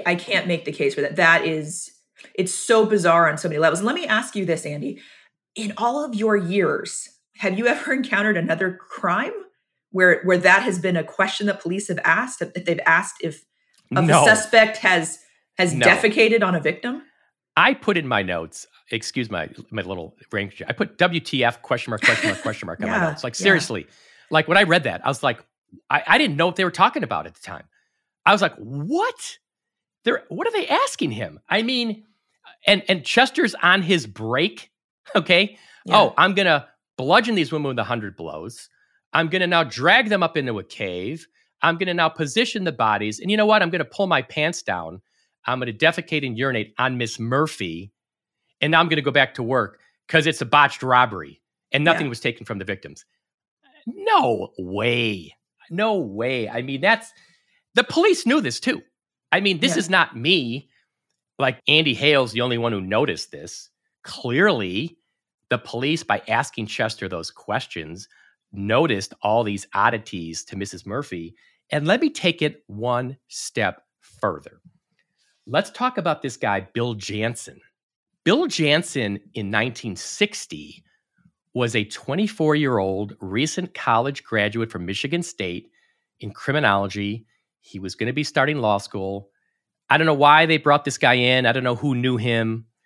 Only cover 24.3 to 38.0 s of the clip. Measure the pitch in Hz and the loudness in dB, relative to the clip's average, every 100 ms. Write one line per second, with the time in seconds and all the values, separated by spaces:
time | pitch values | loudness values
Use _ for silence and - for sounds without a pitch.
24.3 | 156 156 196 185 170 123 82 135 135 135 | 0 4 4 4 2 2 -4 -4 -2 -2
25.3 | 117 _ _ _ - _ 147 - 233 277 | -4 _ _ _ -20 _ -2 4 2 4
26.3 | 143 175 175 180 - 202 294 135 82 76 | 2 0 0 -2 2 2 2 -4 -6 -8
27.3 | - - 98 - _ _ _ _ _ - | -16 -16 -16 -16 _ _ _ _ _ 2
28.3 | 202 185 - 107 143 165 330 480 480 - | 4 2 -4 -10 -8 -4 -2 -2 -6 -16
29.3 | - _ _ _ _ _ _ 226 - - | -18 _ _ _ _ _ _ -4 -4 -6
30.3 | 185 427 427 - 320 539 - 147 110 101 | -6 -4 -2 0 0 0 -2 -4 -4 -10
31.3 | - - 208 226 254 233 208 _ _ _ | -12 -2 -2 0 -2 -4 -6 _ _ _
32.3 | _ - - - 202 - 185 - 233 262 | _ -20 -2 2 2 2 -2 2 2 4
33.3 | - 247 - 175 196 175 175 110 98 110 | 2 0 2 4 4 4 0 0 -8 -4
34.3 | 127 175 - - _ _ _ - 196 160 | 0 0 -4 -18 _ _ _ -4 -2 4
35.3 | 175 202 - _ - - 202 151 - 185 | 4 4 -4 _ -20 2 4 6 4 4
36.3 | 190 185 147 - _ _ - 131 214 233 | 4 2 2 0 _ _ -6 4 4 4
37.3 | 202 139 156 143 123 98 120 | 0 0 -2 -4 -4 -4 -4